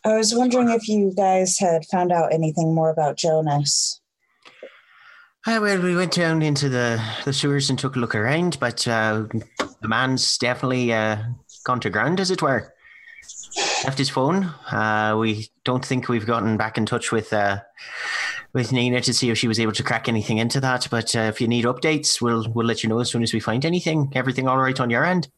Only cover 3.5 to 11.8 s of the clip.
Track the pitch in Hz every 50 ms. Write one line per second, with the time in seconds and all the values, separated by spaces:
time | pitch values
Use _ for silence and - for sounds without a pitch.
3.5 | 143 143 147 143 - - - - - - _ _ _ _ _ _ _ _ _ -
4.5 | - - - - - - _ _ - - - - - - - _ _ _ - 226
5.5 | 226 220 208 208 196 185 175 180 175 175 185 165 - 180 170 160 160 160 156 151
6.5 | 147 143 147 139 127 123 120 120 117 113 110 110 110 - - 139 135 - - 143
7.5 | 143 143 139 143 131 117 - 131 135 131 120 113 - 107 104 123 147 165 175 180
8.5 | - - 131 120 117 - - 120 113 113 110 110 107 110 107 107 - 113 - _
9.5 | _ - - - - _ - 107 113 117 131 131 131 120 - - - - 120 120
10.5 | 123 - - 127 131 127 123 117 113 110 110 110 107 107 110 120 120 - _ -
11.5 | - - - - 127 120